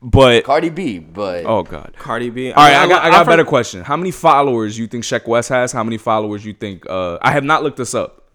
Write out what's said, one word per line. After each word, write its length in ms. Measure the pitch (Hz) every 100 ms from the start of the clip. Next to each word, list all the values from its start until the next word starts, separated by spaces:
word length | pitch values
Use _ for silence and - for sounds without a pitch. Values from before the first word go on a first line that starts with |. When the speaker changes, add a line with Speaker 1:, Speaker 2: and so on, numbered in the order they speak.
Speaker 1:
But 420 | 127 135 131 117
Speaker 2:
Cardi 260 | 127 147 165
B, 300 | 165 165 90
but 460 | 80 85 98 87 85
Speaker 1:
oh 180 | 110
god. 300 | 80 80 - -
Speaker 3:
Cardi 320 | - 117 123
B. 220 | 117 127
Speaker 1:
All 120 | 139
right, 100 | 147 139
Speaker 3:
I 20 |
Speaker 1:
I 40 |
Speaker 3:
mean, 80 | 170
Speaker 1:
got, 120 | 180
I 40 | 165
Speaker 3:
I'm 40 |
Speaker 1:
got 100 | 170
a 40 | 170
Speaker 3:
from 60 |
Speaker 1:
better 140 | 165 160
question. 380 | 139 113 92
How 140 | 90 151
many 140 | 185
followers 680 | - 160 143 143 117 107 113
you 80 | 113
think 180 | 117
Sheck 220 | 110 120 -
West 220 | 117 117
has? 220 | 127 127
How 120 | 127
many 140 | 113 110
followers 480 | - 110 107 104 107
you 80 |
think? 320 | 98 107 95 -
Uh, 300 | 92 90 82
I 80 | 123
have 120 | 143
not 200 | 139 156
looked 140 | 147 127
this 180 | 120 120
up. 280 | 87 - _